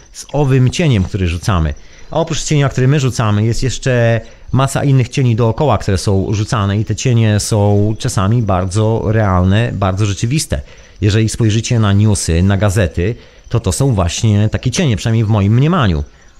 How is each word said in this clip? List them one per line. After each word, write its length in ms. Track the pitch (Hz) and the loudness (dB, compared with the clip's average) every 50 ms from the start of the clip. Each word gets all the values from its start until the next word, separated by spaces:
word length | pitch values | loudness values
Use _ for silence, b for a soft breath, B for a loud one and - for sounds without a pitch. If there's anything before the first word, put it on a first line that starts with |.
| B B | B B
z 140 | B - - - - | B -20 -14 -6 -2
owym 360 | 143 151 131 135 131 127 120 | -2 0 2 2 2 2 2
cieniem, 340 | - - 175 147 120 98 90 | 0 0 0 2 2 2 0
który 240 | - - 95 92 | -2 -2 -2 -2
rzucamy. 460 | 85 85 82 - - 95 85 80 73 69 B B B B B B B | -2 -2 -2 -2 0 0 0 0 -2 -4 B B B B B B B
A 40 | - 156 | -4 -4
oprócz 240 | 165 - 156 - - | -4 -4 -4 -6 -4
cienia, 260 | - 160 143 143 135 | -2 0 0 0 0
który 180 | - 131 127 | 0 0 2
my 120 | 131 147 156 | 2 2 2
rzucamy, 460 | 131 127 - - 113 107 104 104 107 | 0 -2 -2 -2 -2 0 0 0 0
jest 180 | 117 110 - 131 | 0 0 -2 -2
jeszcze 580 | 123 - - - 135 123 120 117 117 117 110 B B B B B B | -2 -4 -4 -4 -2 0 2 2 0 0 -2 B B B B B B
masa 320 | - 127 135 135 - 120 113 | -2 0 0 0 -2 -2 0
innych 260 | 143 135 131 117 - | 2 2 2 0 0
cieni 260 | - 147 131 120 113 | -2 0 0 0 2
dookoła, 420 | 110 120 113 110 - 156 135 107 | 2 0 0 0 0 0 0 0
które 200 | 95 - - 98 | 0 0 -2 -2
są 360 | 90 - 110 98 98 87 - 107 | -2 0 0 0 0 0 0 -2
rzucane 460 | 98 107 - 135 110 98 101 98 107 | -2 -2 -2 -2 -2 0 0 0 -2
i 60 | 104 | -2
te 100 | - 107 | -4 -6
cienie 440 | - - 131 120 117 113 107 104 104 | -4 -2 0 2 2 2 2 2 0
są 540 | - - 117 104 101 104 101 101 101 104 107 - | 0 0 0 2 2 2 2 2 2 0 -2 -4
czasami 420 | - 123 - 104 95 98 117 123 | -6 -4 -2 -2 0 0 0 0
bardzo 600 | 113 98 95 90 95 98 87 110 107 110 113 - - | 0 0 0 -2 -2 -2 -2 0 0 0 0 0 -2
realne, 640 | 95 107 113 107 98 92 90 90 95 98 110 120 120 101 | -2 0 0 0 2 2 2 2 4 2 2 0 -2 -2
bardzo 320 | 98 101 95 95 95 110 | -2 -2 -2 0 0 -2
rzeczywiste. 560 | 101 98 - - 117 143 160 - - - 71 B B B B B B B B | -2 -2 -2 -4 -2 -2 -4 -4 -4 -6 -8 B B B B B B B B
Jeżeli 280 | 101 104 98 113 113 107 | 0 2 2 2 0 0
spojrzycie 500 | - - 120 107 104 117 110 - 123 113 | 0 0 0 0 0 0 0 0 0 2
na 140 | 110 101 98 | 2 2 4
newsy, 500 | 101 107 110 101 - - - 82 85 92 | 4 4 2 2 0 0 -2 0 2 2
na 140 | 98 101 | 2 2
gazety, 580 | 95 104 101 90 113 92 80 - 85 85 107 120 B B B B B B B | 2 0 0 2 0 0 0 -2 -2 -4 -4 -4 B B B B B B B
to 100 | - 113 | -6 -2
to 120 | - 95 | -2 -2
są 220 | - - 139 139 117 | -2 0 0 0 0
właśnie 560 | 98 87 87 - - - 110 104 101 107 110 | 0 0 -2 -2 0 0 2 2 2 2 0
takie 220 | - - - 127 | -2 -2 -4 -2
cienie, 260 | - - 180 135 107 | -2 0 0 0 0
przynajmniej 280 | 85 - 117 113 113 113 | -2 -2 0 0 0 2
w 20 | 101 | 2
moim 240 | 113 101 95 101 113 | 2 2 2 2 4
mniemaniu. 500 | 123 143 160 185 175 120 95 80 73 73 b b b b b b | 2 2 2 2 2 2 0 0 -2 -4 b b b b b b